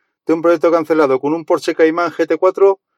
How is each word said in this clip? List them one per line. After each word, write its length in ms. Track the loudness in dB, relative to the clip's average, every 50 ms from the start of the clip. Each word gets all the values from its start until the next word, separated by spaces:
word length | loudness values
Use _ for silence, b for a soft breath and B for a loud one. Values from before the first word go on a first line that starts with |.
| _ _ _ _ -4
de 80 | -4
un 80 | -4 0
proyecto 300 | 2 0 0 2 0 0
cancelado 500 | 0 0 -2 -2 0 0 2 0 0 -2
con 140 | -2 -4 -4
un 100 | -4 -2
Porsche 300 | -4 -4 -2 -2 -6 0
Cayman 380 | 2 2 2 2 -2 -4 -4
G 140 | -2 -4 -2
T 120 | -2 -2 0
cuatro 420 | 0 0 2 2 2 2 2 _ _ _ _